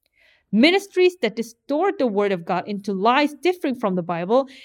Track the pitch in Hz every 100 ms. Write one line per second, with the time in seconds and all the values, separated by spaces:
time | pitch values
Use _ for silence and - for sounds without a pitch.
0 | _ _ _ _ _ 202 294 381 392 -
1 | 359 359 226 220 226 - _ 294 392 370
2 | 254 202 202 185 165 180 - 208 208 190
3 | 214 254 294 294 349 359 302 240 208 185
4 | 170 170 180 247 269 -